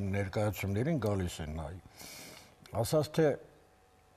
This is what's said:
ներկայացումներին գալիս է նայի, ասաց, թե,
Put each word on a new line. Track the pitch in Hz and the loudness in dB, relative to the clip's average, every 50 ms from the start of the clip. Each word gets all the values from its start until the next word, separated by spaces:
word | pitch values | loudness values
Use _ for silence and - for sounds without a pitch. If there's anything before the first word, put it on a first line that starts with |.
| 101 | -2
ներկայացումներին | 95 98 101 98 92 - 107 104 107 98 - - 98 98 107 127 165 170 131 | 0 0 0 0 0 0 0 0 0 0 0 -2 0 0 2 2 2 0 0
գալիս | 110 104 104 98 90 85 - | 2 2 2 2 0 -2 -2
է | - 80 73 | -4 -6 -6
նայի, | 76 80 76 73 92 85 - - - - - - - - - - - - - - - - - - | -6 -6 -6 -8 -10 -12 -16 -18 -20 -18 -16 -16 -16 -16 -16 -16 -18 -20 -20 -20 -20 -20 -14 -4
ասաց, | - 101 113 - 160 151 143 - | -2 -2 0 2 4 2 2 2
թե, | - 170 160 143 - - - - - - - - _ _ _ _ _ _ _ _ _ | 4 4 6 6 4 2 -2 -12 -20 -20 -20 -20 _ _ _ _ _ _ _ _ _